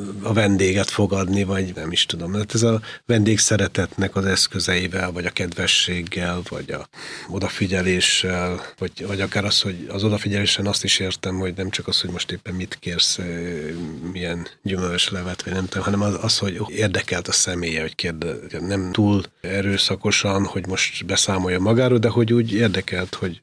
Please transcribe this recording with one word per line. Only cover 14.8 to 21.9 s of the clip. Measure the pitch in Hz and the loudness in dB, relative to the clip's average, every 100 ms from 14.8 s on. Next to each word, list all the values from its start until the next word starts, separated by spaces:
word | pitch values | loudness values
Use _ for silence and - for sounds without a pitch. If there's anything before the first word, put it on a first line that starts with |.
| 90 87 - 95 90 87 | 0 0 -2 -2 -6 -6
vagy | 85 | -4
nem | 95 92 | -4 -4
tudom, | 98 | -2
hanem | 92 101 | 0 0
az, | 104 95 | 0 0
az, | 110 - | 0 0
hogy | 98 90 104 | -2 -4 -4
érdekelt | - 104 90 - 90 - | 0 0 0 -2 -4 0
a | |
személye, | - - 87 85 80 | 0 0 0 -2 -2
hogy | 80 - | -4 -4
kérde-, | 90 80 82 - - - | -4 -2 -4 -6 -8 -6
nem | 87 98 92 | -2 -2 0
túl | 101 101 101 - _ | 4 4 4 0 _
erőszakosan, | 87 98 98 98 - 95 104 - 101 98 98 | -6 -2 0 2 0 0 0 2 2 2 0
hogy | 98 90 | -2 -2
most | 92 - - 87 | -2 -2 -4 -2
beszámolja | 95 - 95 90 90 | 0 2 2 2 2
magáról, | 98 117 127 | 4 4 6